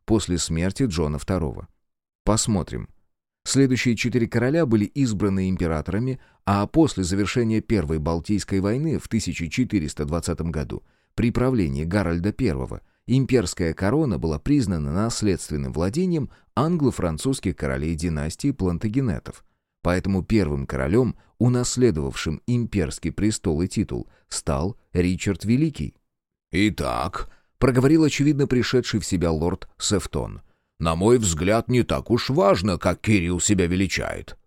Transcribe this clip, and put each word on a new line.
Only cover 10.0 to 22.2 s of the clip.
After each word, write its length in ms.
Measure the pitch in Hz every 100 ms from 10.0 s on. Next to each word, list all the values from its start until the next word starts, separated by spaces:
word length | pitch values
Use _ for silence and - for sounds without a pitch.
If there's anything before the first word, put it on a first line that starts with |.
двадцатом 480 | 73 82 85 82 82
году 320 | 80 67 - - _ _
при 180 | - 117
правлении 520 | - 127 127 82 67
Гарольда 480 | 82 104 85 85 85
Первого 500 | - 123 67 62 - - _ -
имперская 680 | 127 131 127 90 - 85
корона 440 | 78 95 139 156 78
была 200 | 80 76
признана 540 | - 143 107 87 73
наследственным 800 | 82 113 - 104 85 - 73 65
владением 580 | 71 90 135 185 165 117 - _
англо-французских 1000 | - 151 175 135 - 85 78 135 135 95 -
королей 400 | 69 65 78 80
династии 560 | 85 76 76 - 143
Плантагенетов. 920 | 135 92 85 110 120 131 65 - - _ _ _ _
Поэтому 420 | 85 90 92 98
первым 420 | 82 110 82 71 67
королём, 480 | 67 65 107 120 - _ -
унаследовавшим 1040 | 123 123 120 - 123 78 67 -